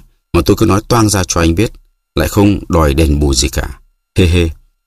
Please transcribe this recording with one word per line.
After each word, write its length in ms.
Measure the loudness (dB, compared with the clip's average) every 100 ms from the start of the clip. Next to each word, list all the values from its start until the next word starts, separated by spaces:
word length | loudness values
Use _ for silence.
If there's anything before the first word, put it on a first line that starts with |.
| -8 _ _
mà 80 | -2 0
tôi 120 | 0
cứ 60 | 2
nói 160 | 0 0
toang 220 | 0 0
ra 140 | 0 -2
cho 140 | -2
anh 140 | 0 0
biết, 160 | -2 -6 _ _ _ -4
lại 120 | -2
không 320 | 2 2 0 -2
đòi 240 | 0 2
đền 260 | 2 0 2
bù 140 | 0
gì 160 | 0 -2
cả. 300 | -4 -8 -10 _ _ _ 0
Hê 80 | 2
hê. 240 | 2 0 -4 _ _